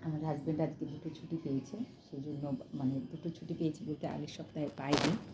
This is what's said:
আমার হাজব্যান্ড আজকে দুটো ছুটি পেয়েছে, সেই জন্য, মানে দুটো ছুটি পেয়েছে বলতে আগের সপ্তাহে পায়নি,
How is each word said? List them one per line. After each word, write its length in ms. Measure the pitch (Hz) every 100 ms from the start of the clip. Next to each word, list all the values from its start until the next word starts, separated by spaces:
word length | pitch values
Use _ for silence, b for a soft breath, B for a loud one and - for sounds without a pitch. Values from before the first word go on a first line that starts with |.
আমার 200 | 160 151
হাজব্যান্ড 360 | 156 143 - 156
আজকে 260 | 156 - -
দুটো 240 | - 165 -
ছুটি 160 | - 165
পেয়েছে, 400 | 147 135 - 208 247 - -
সেই 120 | 139
জন্য, 340 | 135 147 143 131 -
মানে 200 | 147 131
দুটো 360 | 135 - 165 175
ছুটি 240 | 165 165
পেয়েছে 300 | 165 165 151
বলতে 220 | - 147 147
আগের 220 | 147 147
সপ্তাহে 400 | - - - 143 -
পায়নি, 400 | 139 143 - - -